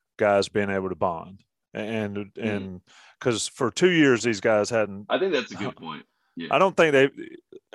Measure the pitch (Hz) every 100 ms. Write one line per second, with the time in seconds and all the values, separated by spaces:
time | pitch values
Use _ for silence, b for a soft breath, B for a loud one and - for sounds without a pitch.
0 | _ - 107 101 92 110 98 98 95 87
1 | 95 82 87 98 _ _ _ - 107 113
2 | 104 101 101 - 110 104 95 90 _ b
3 | b b 131 107 - - 120 - 185 170
4 | 143 117 117 104 117 107 104 113 104 98
5 | 104 131 190 147 110 95 110 - 82 73
6 | - _ _ - 85 139 190 160 160 139
7 | 139 - - - _ - _